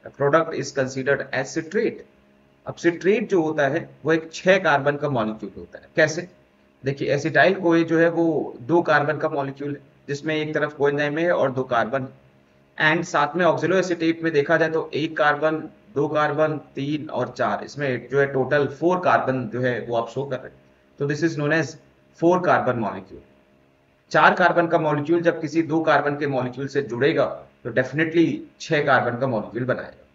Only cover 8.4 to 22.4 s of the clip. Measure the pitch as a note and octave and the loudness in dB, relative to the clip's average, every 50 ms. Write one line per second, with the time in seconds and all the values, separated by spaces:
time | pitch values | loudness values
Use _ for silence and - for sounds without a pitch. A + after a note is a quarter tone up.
8.4 | A2+ - - - B2+ A#2+ D#3+ E3+ E3+ - D3+ D3 C#3+ C#3+ D#3 D3 D#3 D#3 D#3 C#3+ | -2 -4 -10 -14 -4 2 2 2 4 4 2 2 2 2 -2 -2 -2 -2 -2 -2
9.4 | C#3 C3+ C3+ - C#3 C#3+ C#3 C#3 - - _ _ _ - C#3+ C#3 C#3+ D#3 D#3 D3+ | -4 -4 -6 -8 -8 -8 -8 -8 -12 -20 _ _ _ -8 -8 -6 -4 -4 -2 -2
10.4 | D#3 D3+ D3+ D3+ D3 D3 D3 - C#3+ C#3+ C#3+ D3 D3 D3 D3 D#3 E3+ F3 E3+ - | -2 -2 -2 -2 -2 -2 -2 0 2 2 2 2 -2 -2 0 0 0 2 2 2
11.4 | B2+ C3+ B2 B2+ C3 - B2 A#2 A2 G#2+ B2 C3+ C3 C3 - - _ _ _ _ | 2 0 0 -2 -4 0 0 0 0 0 -2 -4 -4 -6 -12 -20 _ _ _ _
12.4 | _ _ _ _ _ _ _ - C#3+ D#3 D#3 F3 F3 - - D#3 D3 C#3+ - F3 | _ _ _ _ _ _ _ 0 2 2 2 2 -2 0 0 0 0 0 0 2
13.4 | F3+ E3 D3+ C3+ C#3+ D#3+ F3+ F#3+ F3 F3+ E3+ E3 E3 E3 D#3+ E3 D#3+ E3 D3+ D3 | 2 2 2 2 0 2 2 2 2 0 -2 0 0 0 0 0 -2 0 0 0
14.4 | C#3+ D3+ E3 D#3+ D#3+ D#3+ D#3+ D#3+ D3+ - - C3 D3+ D#3 D#3 - D3+ D3 D3 C#3+ | 2 2 2 2 2 2 0 -2 -4 -2 -4 -4 -4 -4 -2 0 2 2 2 2
15.4 | D3 D#3 D#3 D#3 D#3 - - _ _ - - C#3 D3 D3+ D3+ D3+ D3+ D3 C#3+ C#3+ | 0 0 0 -2 -6 -10 -16 _ _ -8 -4 -2 -2 0 0 0 0 0 2 0
16.4 | D#3 D#3 D3+ C#3 - - - C#3 C3+ C#3+ D3+ D3+ C3 - - - B2 A2 - - | 0 0 0 -4 -8 -12 -10 -8 -6 -4 -4 -6 -6 -6 -4 -4 -4 -6 -4 -4
17.4 | B2 A2 G2+ - G#2 - - C#3 D3 C3+ B2+ A#2 - - B2+ C#3+ C#3 C3+ C3+ C3+ | -2 -2 -2 -4 -6 -10 -8 -6 -4 -4 -4 -4 -6 -2 2 2 2 2 0 -2
18.4 | B2+ B2+ D3 D3 C#3 B2 - - D#3 E3+ F3+ F3+ - D3+ A#2+ A#2 A#2+ C3 C3 C3 | 0 2 2 2 2 0 -2 0 0 0 2 2 2 2 2 2 2 0 -2 -2
19.4 | A#2+ G#2 G#2 A#2+ B2+ B2+ B2 A2 G#2 A#2 A#2 A2+ A#2 - - C3 C#3 C#3 C3 - | -4 -6 -6 -2 -2 -2 -2 -2 -4 -2 -2 -2 -2 -2 -6 -8 -6 -6 -8 -10
20.4 | - - - - _ _ _ _ _ _ _ _ C#3+ C#3+ D3 C#3+ E3 E3 C#3 C#3+ | -10 -14 -20 -20 _ _ _ _ _ _ _ _ -4 -4 -2 0 0 -2 0 0
21.4 | D3 D3 D#3 E3 D#3 C3+ - - _ _ _ _ _ _ _ _ E3 E3 F3+ F3+ | 0 0 0 0 0 -2 -6 -16 _ _ _ _ _ _ _ _ 2 4 4 4